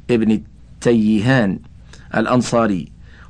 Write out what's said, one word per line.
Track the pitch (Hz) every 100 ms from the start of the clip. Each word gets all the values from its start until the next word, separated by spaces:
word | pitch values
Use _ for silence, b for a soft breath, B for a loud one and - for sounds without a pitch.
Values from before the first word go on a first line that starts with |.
| -
ابن | 120 110
التيهان | 107 - - - - 120 117 107 107 113 135 104 82 - - B B B -
الأنصاري، | 113 127 113 120 113 95 73 - b b b